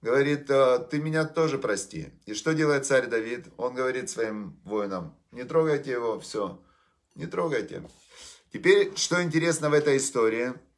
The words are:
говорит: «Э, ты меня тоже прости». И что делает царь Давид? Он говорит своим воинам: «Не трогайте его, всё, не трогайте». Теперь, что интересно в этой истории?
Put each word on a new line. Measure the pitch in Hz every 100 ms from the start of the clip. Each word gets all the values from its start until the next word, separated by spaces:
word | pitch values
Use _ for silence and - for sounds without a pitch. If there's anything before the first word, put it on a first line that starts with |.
говорит: | 113 131 139 143 143
«Э, | 139 135 123 123
ты | 151
меня | 156 156 156
тоже | 160 160 135
прости». | - 101 - 80 - - -
И |
что | 107 -
делает | 160 156 143 135
царь | 135 120
Давид? | 113 113 123 - -
Он | 123
говорит | 127 131 127 120
своим | - 113 107 98 78 92
воинам: | 107 101 92 82 - _
«Не | 120 123
трогайте | 160 160 147 139
его, | 123 117 104
всё, | - 110 98 92 _ _ _ _ _ -
не | 160
трогайте». | - 170 135 98 90 - _ _ - - - _
Теперь, | - 175 202 196 -
что | - 175
интересно | 175 156 170 160 151
в |
этой | 147 147 135
истории? | 135 123 113 113 123 123 _